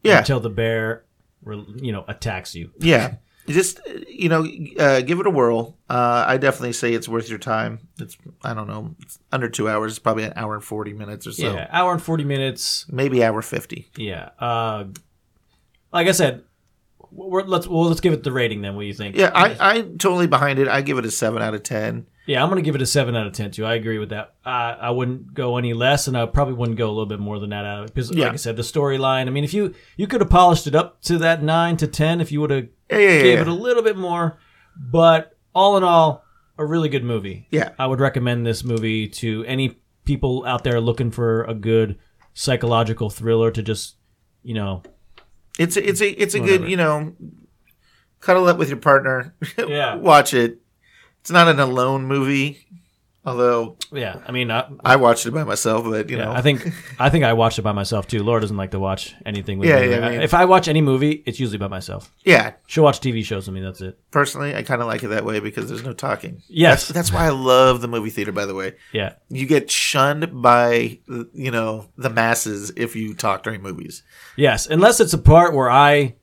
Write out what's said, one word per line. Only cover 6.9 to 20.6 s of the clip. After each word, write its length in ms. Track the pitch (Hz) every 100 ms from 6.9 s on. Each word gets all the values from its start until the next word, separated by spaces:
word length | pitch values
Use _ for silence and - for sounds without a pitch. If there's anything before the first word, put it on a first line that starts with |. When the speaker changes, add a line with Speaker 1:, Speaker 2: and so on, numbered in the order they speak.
| 113
Speaker 1:
it's 120 | 113
worth 220 | 113 113
your 80 | 107
time. 520 | 123 113 113 110 - -
It's, 180 | - - - _
I 120 | 113 110
don't 120 | 104
know, 280 | 107 110 -
it's 180 | - - _
under 180 | 135 120
two 200 | - 110
hours. 220 | 107 110
It's 80 | 110
probably 240 | 117 110
an 100 | 110 -
hour 200 | 110 107
and 80 |
forty 300 | - 107 104
minutes 340 | 104 104 104 107
or 40 |
so. 220 | 101 127
Speaker 2:
Yeah, 140 | 92 -
hour 200 | 170 180
and 100 | 170
forty 220 | - 160
minutes. 640 | 139 139 135 - - - -
Speaker 1:
Maybe 320 | 127 135 127
hour 200 | 113 107
fifty. 480 | - 117 - 110 - -
Speaker 2:
Yeah. 320 | 107 87 90 _
Uh, 460 | 120 117 113 107 98 - _ _ _ _ _ _ _ _ _
like 140 | 175 175
I 40 |
said, 320 | 180 143 120 _ _ _ _ _ _ _
we're, 320 | - 190 185
let's, 240 | 190 180 180
well, 160 | 165
let's 180 | 170 160
give 120 | 185
it 100 | 151
the 80 | 143
rating 300 | 127 117 104
then. 140 | 101 101
What 60 |
do 60 | 104
you 60 | 101
think? 200 | 101 -
Speaker 1:
Yeah, 160 | 190
I, 220 | 180 202 - 190 226
I'm 220 | 214 165
totally 260 | - 180 170
behind 300 | 131 143
it. 100 | 135